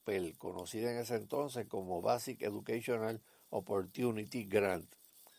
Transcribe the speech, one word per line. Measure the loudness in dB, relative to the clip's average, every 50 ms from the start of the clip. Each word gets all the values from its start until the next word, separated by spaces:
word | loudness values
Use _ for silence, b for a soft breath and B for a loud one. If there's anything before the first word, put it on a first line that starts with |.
| -4
pel, | 0 0 0 0 -2 -4
conocida | -6 -8 -6 -6 -6 -6 -6 -4 -2 0 0
en | 0 -2
ese | -2 0 -2
entonces | -2 -2 0 0 0 0 0 -2 -6 -6
como | -4 -4 -4 -2 -2 -2 2
Basic | 4 4 4 2 2 -4 -6 -4 -2
Educational | -2 -2 -2 -2 -2 -2 -2 0 0 0 2 2 0 -2 -4 -8 b b b b b
Opportunity | b -4 -2 0 0 0 0 0 -2 0 2 2 2 0 -2 -4 -4 -6 0
Grant, | 2 4 6 6 6 4 2 -2 -6 -16 -20 -20 -20 -20 -20 -20 b b